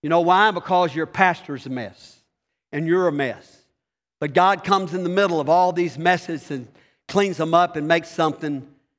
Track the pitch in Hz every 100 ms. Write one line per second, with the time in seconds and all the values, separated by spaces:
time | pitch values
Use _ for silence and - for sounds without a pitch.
0 | 151 170 170 185 214 180 - 180 175 143
1 | 160 - 185 165 - 139 135 127 107 -
2 | - _ _ _ _ _ _ 143 160 180
3 | 180 147 147 - - _ _ _ _ _
4 | _ _ 151 143 185 190 190 196 185 180
5 | 175 185 202 165 139 170 180 170 175 127
6 | 170 175 - 160 - 139 117 _ _ _
7 | - 196 202 170 160 170 175 160 151 170
8 | 165 - 160 147 151 143 127 _ _